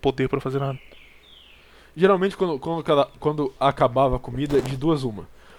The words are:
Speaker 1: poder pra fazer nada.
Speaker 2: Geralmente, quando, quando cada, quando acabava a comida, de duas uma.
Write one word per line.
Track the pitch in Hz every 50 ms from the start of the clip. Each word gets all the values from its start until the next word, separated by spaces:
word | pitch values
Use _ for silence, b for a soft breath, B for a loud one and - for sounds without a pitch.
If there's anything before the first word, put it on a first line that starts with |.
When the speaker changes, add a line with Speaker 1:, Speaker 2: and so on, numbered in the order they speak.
Speaker 1:
poder | - 135 127 - 131 131
pra | - 135
fazer | - 131 135 139
nada. | 139 135 131 - - - - - - - - - - - - - - - b b b b b b b b b
Speaker 2:
Geralmente, | 156 180 196 196 180 185 196 -
quando, | - 196 175 151 127
quando | - 170 165 165
cada, | 143 - 151 143 135 - - -
quando | - 151 151 151 143 135 - -
acabava | 131 139 - - 135 123 120 131 139 131 127
a | 123
comida, | - 131 120 127 143 139 143 135
de | 123 135 -
duas | 131 143 165 160 139
uma. | 127 120 104 92 82 - b b b b b